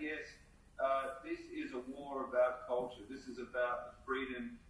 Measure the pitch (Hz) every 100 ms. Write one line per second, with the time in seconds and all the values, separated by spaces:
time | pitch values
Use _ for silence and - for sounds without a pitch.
0 | 151 151 - - - - - - - -
1 | - - 165 339 - - 135 123 131 135
2 | 139 135 123 123 123 - 123 123 123 -
3 | 107 135 131 120 120 127 123 120 - -
4 | - 131 131 123 120 120